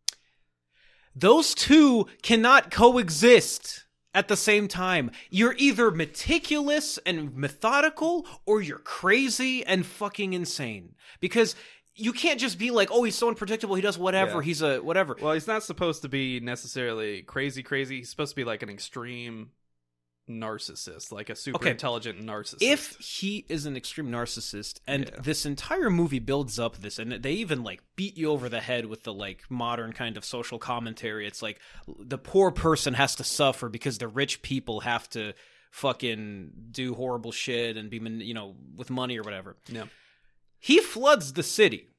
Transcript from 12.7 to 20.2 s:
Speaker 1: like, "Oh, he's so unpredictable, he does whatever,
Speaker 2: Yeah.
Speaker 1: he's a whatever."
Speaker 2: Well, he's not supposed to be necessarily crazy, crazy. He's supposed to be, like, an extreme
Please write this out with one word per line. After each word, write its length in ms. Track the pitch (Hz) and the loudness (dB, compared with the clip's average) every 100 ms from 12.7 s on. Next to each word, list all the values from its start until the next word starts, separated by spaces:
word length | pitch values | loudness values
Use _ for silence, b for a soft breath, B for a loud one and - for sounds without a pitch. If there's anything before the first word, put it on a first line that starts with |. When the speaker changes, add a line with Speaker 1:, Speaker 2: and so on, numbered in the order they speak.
Speaker 1:
like, 180 | 233 190 | 2 4
"Oh, 120 | 233 | 4
he's 120 | 233 - | 2 2
so 120 | 233 | 0
unpredictable, 460 | 226 202 220 208 185 | 0 -4 -4 -2 0
he 60 | |
does 160 | 202 175 | 0 0
whatever, 420 | 185 190 190 160 | 0 2 2 0
Speaker 2:
Yeah. 20 | 151 | -2
Speaker 1:
he's 160 | 151 | 0
a 180 | 151 131 | 0 0
whatever." 360 | 156 185 151 117 | 0 0 0 -2
Speaker 2:
Well, 120 | 151 | -2
he's 140 | 160 214 | 0 0
not 160 | 220 | -4
supposed 380 | - 151 175 151 | -4 -2 -2 -2
to 80 | 139 | -4
be 300 | 135 131 123 | -4 -2 -4
necessarily 840 | 120 123 - 135 120 113 107 95 | -6 -8 -8 -6 -4 -2 -4 -6
crazy, 400 | - 135 139 131 | -8 -6 -4 -6
crazy. 340 | 127 139 131 131 | -6 -4 -4 -8
He's 120 | 120 | -10
supposed 220 | - 147 | -8 -6
to 40 | 143 | -6
be, 80 | |
like, 180 | 117 107 | -6 -6
an 60 | 107 | -8
extreme 840 | 101 - 123 120 120 120 113 110 _ _ _ _ _ _ _ | -12 -12 -10 -10 -12 -12 -14 -16 _ _ _ _ _ _ _